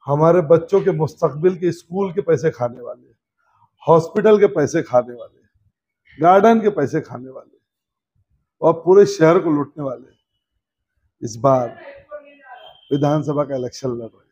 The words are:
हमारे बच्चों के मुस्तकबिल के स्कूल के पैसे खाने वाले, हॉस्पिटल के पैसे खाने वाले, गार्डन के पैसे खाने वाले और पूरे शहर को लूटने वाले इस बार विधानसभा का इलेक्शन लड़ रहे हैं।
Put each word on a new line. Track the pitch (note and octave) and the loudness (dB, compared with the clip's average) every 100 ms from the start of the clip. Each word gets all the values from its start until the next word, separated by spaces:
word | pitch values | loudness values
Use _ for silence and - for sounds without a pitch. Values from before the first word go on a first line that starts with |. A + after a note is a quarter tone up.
| - | -4
हमारे | C#3+ D#3+ E3+ | 0 2 2
बच्चों | D3+ E3 E3 G3 | 4 2 2 0
के | F3 | 0
मुस्तकबिल | D#3 D3+ - E3 C#3 F3+ F3+ | -2 -4 -2 -4 0 -2 0
के | F3 | -6
स्कूल | - _ F3 F#3+ | -6 _ -8 -6
के | E3+ | -6
पैसे | E3+ D#3 D#3+ | -2 0 -2
खाने | - B2 B2 | -4 -8 -8
वाले, | A#2+ - _ _ _ _ _ _ _ _ - | -16 -18 _ _ _ _ _ _ _ _ 2
हॉस्पिटल | E3 E3 G#3 G#3 G#3+ | 2 2 0 2 4
के | G3 | 2
पैसे | E3 C#3+ E3 | 0 -2 -4
खाने | C#3 B2+ A#2+ | -2 -2 -2
वाले, | A#2+ A2 _ _ _ _ _ _ _ _ - | -12 -20 _ _ _ _ _ _ _ _ -2
गार्डन | D#3+ F#3+ G#3+ A3+ | 2 4 4 2
के | G#3 | 0
पैसे | G3 C#3 D3+ | -2 -4 -4
खाने | - B2 C3 | -8 -16 -18
वाले | C3 - _ _ _ _ _ _ _ _ _ _ _ | -20 -20 _ _ _ _ _ _ _ _ _ _ _
और | D#3+ | -2
पूरे | E3 - F#3+ G3 | 0 4 6 6
शहर | - D#3+ F3+ | 4 2 4
को | E3 | 2
लूटने | D3 C#3 - | -2 -4 -8
वाले | C#3 A#2+ B2+ _ _ _ _ _ _ _ _ _ _ _ | -10 -10 -18 _ _ _ _ _ _ _ _ _ _ _
इस | A#2+ A2+ | -14 -2
बार | C3+ C3 A#2+ - - - _ - - _ - - - _ _ | 0 0 -2 -12 -20 -20 _ -20 -20 _ -20 -20 -20 _ _
विधानसभा | C#3 C#3+ D3+ C#3+ D#3+ | -2 0 -2 -2 -4
का | C#3 C3+ | -4 -6
इलेक्शन | B2 - C3 | -8 -8 -8
लड़ | |
रहे | A#2+ | -8
हैं। | A2+ _ _ | -12 _ _